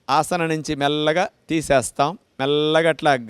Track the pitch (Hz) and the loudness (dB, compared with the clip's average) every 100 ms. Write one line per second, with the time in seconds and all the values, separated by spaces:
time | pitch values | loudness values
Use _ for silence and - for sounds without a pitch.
0 | - 143 151 180 165 160 151 143 143 151 | -2 0 0 -2 -2 -2 -4 -2 -2 0
1 | 151 160 196 - - 160 147 135 117 - | 0 0 -2 -6 -6 -4 2 0 0 -2
2 | 143 190 _ - 135 147 151 160 165 151 | -2 -2 _ -6 -2 0 2 2 2 2
3 | 156 135 | 2 2